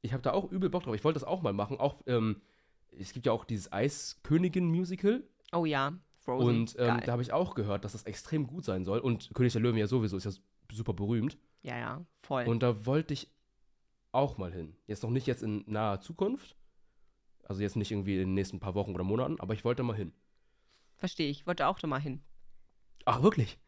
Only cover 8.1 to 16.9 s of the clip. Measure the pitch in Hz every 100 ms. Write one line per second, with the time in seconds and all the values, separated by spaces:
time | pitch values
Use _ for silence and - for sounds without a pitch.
8.1 | 101 - 156 143 160 - 92 92 107 131
9.1 | 117 - - 123 117 120 113 104 123 110
10.1 | 95 101 92 _ _ _ 110 117 92 101
11.1 | 117 123 - _ _ - 120 117 127 175
12.1 | _ - 135 120 117 123 107 110 143 160
13.1 | 143 - _ _ _ _ _ _ _ _
14.1 | 123 139 120 92 90 80 80 - 104 113
15.1 | 127 131 120 110 104 - 107 107 95 -
16.1 | 165 190 269 - - - _ -